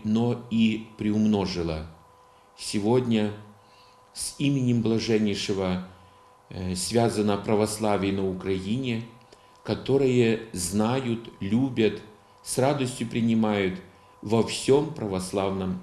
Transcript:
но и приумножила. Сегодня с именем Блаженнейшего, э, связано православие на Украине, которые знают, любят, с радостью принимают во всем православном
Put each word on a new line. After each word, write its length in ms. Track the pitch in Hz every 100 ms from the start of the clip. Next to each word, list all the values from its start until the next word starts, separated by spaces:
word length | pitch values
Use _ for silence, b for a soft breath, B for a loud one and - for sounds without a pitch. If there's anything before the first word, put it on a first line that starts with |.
но 380 | 107 110 120 117 -
и 380 | 113 113 110 - -
приумножила. 880 | 107 107 107 104 90 87 82 80 82 - - - b b b -
Сегодня 760 | - 107 101 127 120 110 104 104 - - B B B B B
с 220 | - - -
именем 420 | 139 139 123 120
Блаженнейшего, 1040 | 110 113 110 110 107 95 - 95 92 90 - B B B B B -
э, 260 | 98 92 92
связано 600 | - 113 117 101 104 98
православие 800 | - 104 107 - 107 101 98
на 120 | 98 95
Украине, 800 | 90 92 95 95 123 127 113 117 - - B B B
которые 840 | - 101 - 135 135 123 113 110 -
знают, 760 | 92 87 101 110 131 120 113 - -
любят, 600 | 98 113 135 117 107 - - - B B
с 140 | - -
радостью 500 | 131 143 127 - 113
принимают 720 | 123 117 113 107 104 95 92 - B B B
во 200 | 104 110
всем 520 | 104 - - 139 156
православном 880 | - 107 92 92 101 98 95 92 92